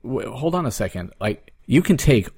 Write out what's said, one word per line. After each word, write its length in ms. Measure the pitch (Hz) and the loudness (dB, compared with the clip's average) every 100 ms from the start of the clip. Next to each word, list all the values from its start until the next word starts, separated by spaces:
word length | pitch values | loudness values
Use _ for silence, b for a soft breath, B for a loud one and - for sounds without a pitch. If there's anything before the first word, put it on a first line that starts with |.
"W-, 280 | - 131 - | -8 -6 -6
hold 240 | 123 160 | -6 -4
on 120 | 180 147 | -2 -2
a 40 | |
second. 420 | - 98 90 90 - | -4 -6 -6 -12 -6
Like, 320 | 107 98 - _ - | -6 -6 -10 _ 2
you 140 | 139 | 2
can 140 | 180 160 | 4 2
take 320 | - 123 - | 4 4 2